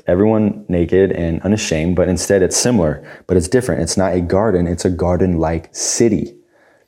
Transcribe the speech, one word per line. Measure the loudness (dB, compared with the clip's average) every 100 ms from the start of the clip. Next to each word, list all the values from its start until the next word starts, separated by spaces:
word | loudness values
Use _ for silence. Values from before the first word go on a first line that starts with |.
| 0
everyone | 2 2 2 0 -2 -4
naked | -2 2 2 2
and | 2 -2 -2
unashamed, | 0 -2 -2 -2 0 0
but | 0
instead | 0 0 2
it's | 2 0
similar, | 0 2 0 -2 -10 -14 0
but | 0
it's | 2
different. | 0 0 -2
It's | -2 -2
not | 0
a | -2
garden, | 0 0 2 0 0
it's | -2 -2
a |
garden-like | -2 0 0 0 0 -2 -4 -8 -8
city, | -4 0 2 0 -4 -12 _ _ _ _